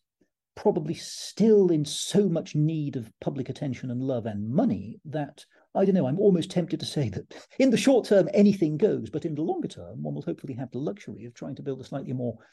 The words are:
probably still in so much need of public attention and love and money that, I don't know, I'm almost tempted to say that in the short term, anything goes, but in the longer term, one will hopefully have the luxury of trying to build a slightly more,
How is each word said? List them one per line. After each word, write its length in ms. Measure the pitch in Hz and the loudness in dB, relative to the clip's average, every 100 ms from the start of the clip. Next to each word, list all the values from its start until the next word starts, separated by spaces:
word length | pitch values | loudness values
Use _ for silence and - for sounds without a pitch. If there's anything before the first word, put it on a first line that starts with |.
| _ _ _ _ _ - | _ _ _ _ _ -2
probably 380 | 214 185 156 | 0 0 -2
still 760 | 185 - - - - 220 208 180 | -8 -10 -14 -8 2 6 6 6
in 120 | 156 | 4
so 460 | 147 - - 202 196 | 0 -6 -2 2 2
much 260 | 165 - 151 | 0 -2 0
need 400 | 151 160 143 127 | 0 0 -4 -6
of 160 | 113 - | -8 -8
public 300 | - 135 123 | -6 -6 -6
attention 420 | - 147 120 131 | -6 -6 -6 -6
and 100 | 123 | -4
love 240 | 131 123 110 | -2 -2 -4
and 240 | 101 110 | -6 -2
money 520 | 147 240 95 101 - | 2 2 0 -6 -14
that, 420 | 156 151 139 - - _ _ 185 | -10 -8 -8 -10 -20 _ _ 0
I 80 | |
don't 120 | 196 185 | 4 4
know, 120 | 131 | 2
I'm 120 | 156 | 4
almost 300 | 202 175 - | 4 4 2
tempted 300 | 175 170 156 | -2 -2 -4
to 60 | - | -4
say 240 | 160 117 | -2 -2
that 240 | - - - - - | -4 -10 -18 -8 2
in 100 | 269 | 4
the 60 | 220 | 4
short 300 | 269 247 - | 4 4 6
term, 240 | 202 165 | 4 4
anything 440 | - 202 196 156 151 | 6 6 6 2 2
goes, 320 | - 135 113 | 2 0 -4
but 160 | 151 165 | -6 -6
in 100 | 147 | -4
the 60 | |
longer 260 | 165 370 - | -2 -2 -6
term, 360 | - 87 123 | -10 -14 -10
one 100 | 151 147 | -8 -6
will 60 | |
hopefully 320 | 170 - - | -8 -8 -8
have 180 | 123 127 | -10 -8
the 60 | 127 | -6
luxury 480 | 160 202 - 101 117 | -6 -8 -12 -14 -16
of 80 | |
trying 220 | - 160 139 | -14 -12 -10
to 80 | |
build 180 | 139 135 | -8 -8
a 20 | |
slightly 300 | 120 143 139 | -8 -10 -8
more, 240 | 127 120 117 _ | -6 -6 -6 _